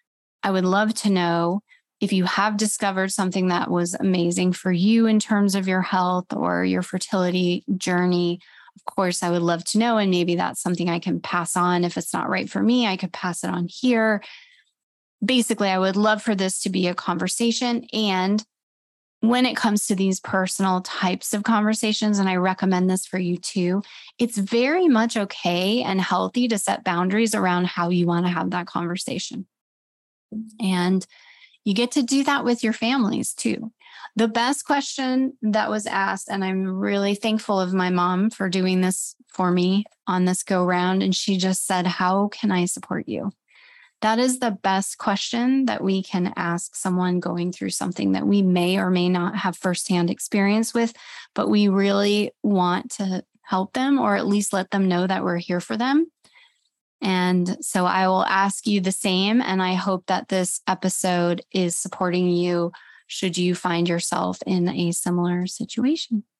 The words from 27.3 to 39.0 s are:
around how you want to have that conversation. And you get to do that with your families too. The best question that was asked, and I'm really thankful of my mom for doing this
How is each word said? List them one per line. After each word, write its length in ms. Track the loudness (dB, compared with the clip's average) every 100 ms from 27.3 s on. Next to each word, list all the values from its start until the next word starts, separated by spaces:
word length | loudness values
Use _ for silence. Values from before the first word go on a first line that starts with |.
around 320 | 2 2 2 0
how 220 | 0 0
you 160 | 2 2
want 200 | 2 0
to 60 |
have 180 | 0 -2
that 180 | -4 -4
conversation. 800 | -6 -4 -6 -6 -8 -8 -12 -14 _ _ _ _ _ _ _ -14 -12 -12 -6
And 460 | -2 0 2 0 -2 -14 -20 -20 -20 _
you 100 | -2
get 180 | 0 0
to 100 | 0
do 220 | 0 2
that 200 | 2 0
with 180 | 0 0
your 100 | 0
families 640 | -2 0 0 0 0 -4
too. 380 | -4 -4 -4 -8 -16 -20 -20 -8 -2
The 120 | 0
best 360 | 2 0 -2
question 720 | 0 -2 -2 -4 0 0 0 -2
that 280 | 0 0 0
was 160 | -2 -2
asked, 420 | -2 -2 -4 -4
and 160 | -4
I'm 220 | -2 -2 -2
really 480 | -2 -2 0 0
thankful 460 | 0 0 -2 0 0
of 120 | 0
my 180 | 0 2
mom 400 | 2 2 2 0
for 180 | 0 -2
doing 320 | 0 2 2
this 340 | 2 0